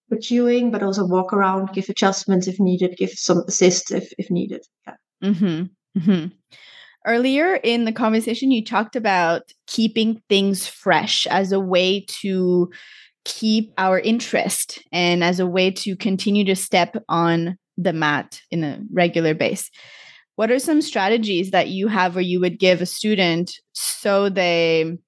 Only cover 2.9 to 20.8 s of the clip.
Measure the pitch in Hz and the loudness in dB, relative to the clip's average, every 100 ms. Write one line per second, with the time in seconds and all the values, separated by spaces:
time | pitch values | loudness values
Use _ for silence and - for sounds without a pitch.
2.9 | 180 190 - - 175 - - 185 180 - | -2 -6 -4 0 0 0 2 2 2 -2
3.9 | 190 185 - - 175 - - - _ - | -6 -8 -10 -4 -4 -4 -8 -16 _ -20
4.9 | - _ _ 196 180 196 160 185 - _ | -20 _ _ -2 0 0 0 -4 -10 _
5.9 | 196 170 185 170 - _ - - - - | -2 2 2 0 -10 _ -20 -20 -20 -20
6.9 | _ - 233 254 277 339 370 - 233 226 | _ -2 0 2 2 2 0 0 0 0
7.9 | 220 226 220 226 233 269 240 220 208 214 | 0 0 2 0 0 2 2 0 -2 -2
8.9 | 254 214 185 170 170 - _ - - 220 | -2 0 2 2 0 -4 _ -10 -2 0
9.9 | 226 220 220 - 196 196 190 - - 190 | 2 0 -2 0 2 2 -2 -6 -6 0
10.9 | 160 214 - - 180 190 196 185 180 185 | 2 2 -2 0 0 0 0 0 2 2
11.9 | 202 196 - 196 190 180 180 180 - - | 0 -4 -8 -4 -2 2 2 0 -4 -20
12.9 | - - _ - - 220 220 220 - 190 | -20 -20 _ -14 -4 0 2 0 -2 0
13.9 | 185 214 233 - 220 - - - - - | 2 2 0 0 -2 -2 -4 -6 -12 -8
14.9 | 175 175 175 175 180 180 180 185 190 208 | -2 2 2 2 0 0 2 0 0 -6
15.9 | 185 - 190 214 202 190 185 - 180 220 | -4 -2 -2 0 2 2 0 2 2 2
16.9 | 220 - 170 170 170 170 185 _ - 175 | -2 -2 0 2 2 -2 -6 _ -6 -4
17.9 | 160 151 147 - - - 170 151 - - | 0 0 -2 -4 -14 -8 -4 -4 -6 -6
18.9 | 180 175 170 160 156 123 196 - - - | 0 0 2 0 0 -2 -4 -10 -16 -20
19.9 | - - - _ - 220 254 302 302 | -20 -20 -20 _ -4 0 0 2 0